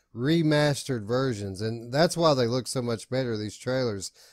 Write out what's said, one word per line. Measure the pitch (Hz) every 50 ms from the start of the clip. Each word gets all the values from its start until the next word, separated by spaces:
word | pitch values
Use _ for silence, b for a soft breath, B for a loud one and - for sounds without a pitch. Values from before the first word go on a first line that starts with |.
| _ _ -
remastered | 113 123 147 165 170 160 156 147 147 147 147 143 - - - 131 113 101
versions. | 101 120 127 135 131 113 101 101 98 95 92
And | 107 113 113 117 113 120
that's | 123 147 170 170 -
why | 165 170 160 143
they | 131 123
look | 113 123 131 110
so | - - 135
much | 120 120 117 104 - -
better, | 127 131 131 120 113
these | 104 107 104 -
trailers. | - - 127 127 131 127 117 104 98 92 - b b b b